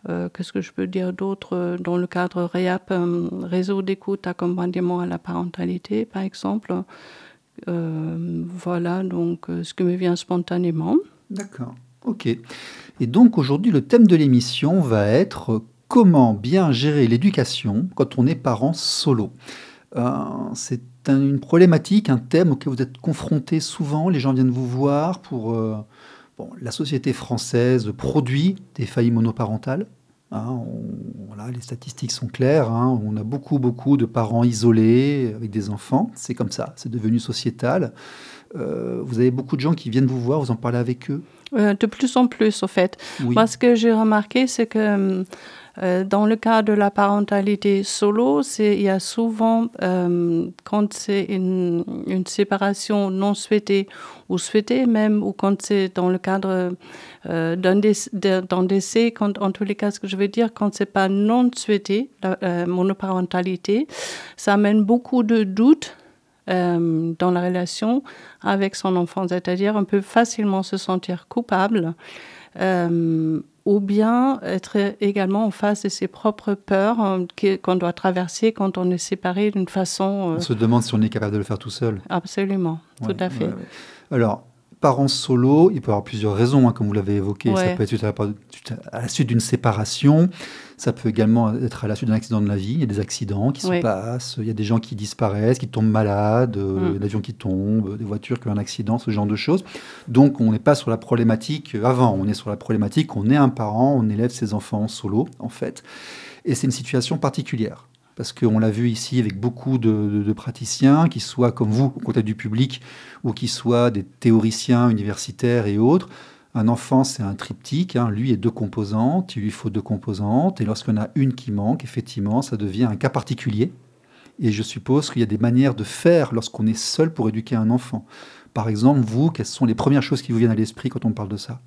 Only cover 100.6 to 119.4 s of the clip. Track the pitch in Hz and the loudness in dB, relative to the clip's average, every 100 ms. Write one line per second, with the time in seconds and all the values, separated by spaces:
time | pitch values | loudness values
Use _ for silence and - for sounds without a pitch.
100.6 | - 143 - 113 - 120 113 110 - 151 | 4 2 0 -4 0 2 4 2 -2 -8
101.6 | - 107 117 127 127 95 101 101 107 101 | -6 -2 0 4 2 2 -2 -4 -6 -8
102.6 | - 110 104 156 156 110 107 143 135 - | -4 -2 0 0 0 -2 2 4 4 2
103.6 | 107 110 131 139 110 104 120 120 107 104 | -4 0 2 2 0 0 -2 -2 -4 -4
104.6 | - 107 107 - 101 104 165 - 120 - | -4 -4 -4 -4 -2 -2 -2 -6 -14 -8
105.6 | - - - - - - - - - 123 | -10 -10 -20 -20 -18 -18 -20 -10 -4 -2
106.6 | 131 123 123 127 123 165 139 - - 123 | 0 -2 -2 -4 -2 -2 -2 -4 -6 -4
107.6 | 107 - _ _ _ - 113 - 120 110 | -4 -6 _ _ _ -12 -12 0 2 4
108.6 | 110 107 120 113 - 123 107 95 120 120 | 2 2 0 -2 -2 0 0 -2 -4 -4
109.6 | 131 127 110 107 104 104 104 104 - - | -2 0 2 2 0 0 0 -4 -6 -10
110.6 | 110 - 135 147 165 - - - 123 120 | -8 2 6 6 4 0 -8 2 2 2
111.6 | 110 110 135 - - 131 107 107 107 110 | 0 4 2 0 -2 0 0 -4 -4 0
112.6 | 135 - - - - - 123 - 120 - | 0 -2 -16 -20 -20 -6 -6 -4 -6 -4
113.6 | 113 120 120 104 95 _ 120 113 110 110 | 2 4 4 0 -8 _ 4 6 4 -2
114.6 | - 120 120 110 101 98 - 95 120 120 | 2 4 4 2 -2 -6 -10 -2 0 2
115.6 | 104 101 117 180 - - - - _ 123 | 2 2 4 4 0 -18 -20 -20 _ 0
116.6 | 110 120 - 131 135 - 101 101 - - | 0 0 2 2 2 -2 -6 -6 -10 -14
117.6 | - 143 180 123 117 104 131 104 113 - | -6 -4 -2 0 -2 -2 0 0 0 -2
118.6 | 104 117 104 110 123 175 185 117 | -6 -4 -4 0 2 0 -2 -6